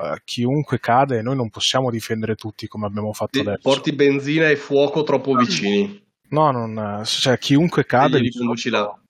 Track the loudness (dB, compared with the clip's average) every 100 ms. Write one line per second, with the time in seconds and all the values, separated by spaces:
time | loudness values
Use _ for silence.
0 | -8 -8 -8 -4 -2 -2 -2 -2 2 2
1 | 2 0 -2 -4 -4 -4 -2 0 -2 -4
2 | -4 -4 -4 -4 -8 -12 -12 -8 -6 -4
3 | -6 -6 -4 -2 -2 -2 0 0 0 2
4 | 2 2 0 2 2 2 2 2 2 0
5 | 0 0 2 2 2 0 0 2 0 -4
6 | _ _ _ 2 2 2 -4 -6 -6 -6
7 | -6 -2 0 0 2 4 4 2 2 4
8 | 4 4 0 -2 -4 -4 -2 -2 -2 -8
9 | _